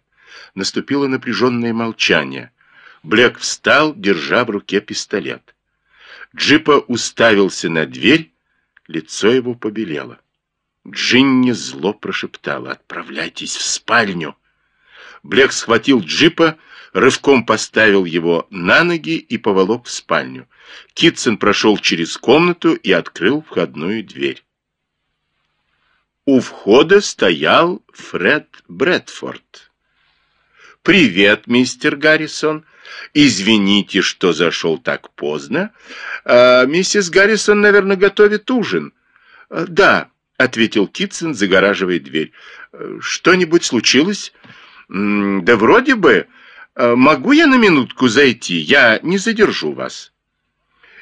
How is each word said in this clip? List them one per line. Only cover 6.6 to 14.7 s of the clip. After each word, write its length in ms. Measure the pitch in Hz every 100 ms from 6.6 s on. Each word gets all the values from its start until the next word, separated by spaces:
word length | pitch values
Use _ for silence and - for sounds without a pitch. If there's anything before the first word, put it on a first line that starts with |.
| 156 143 -
уставился 800 | 117 - - 113 104 98 - 90
на 180 | 80 73
дверь, 460 | 64 87 160 165 _ _ _ _ _ -
лицо 420 | 80 - - 101
его 240 | 127 120
побелело. 640 | 120 110 107 101 73 62 58 _ _ _ _ _ _ -
Джинни 680 | - - 123 135 131 127
зло 400 | 107 - 131 87
прошептала: 800 | 104 107 92 - - - 71 64
«Отправляйтесь 840 | 67 - 87 82 71 87 - - -
в 60 |
спальню!» 760 | - - - 226 220 170 - - _ _ _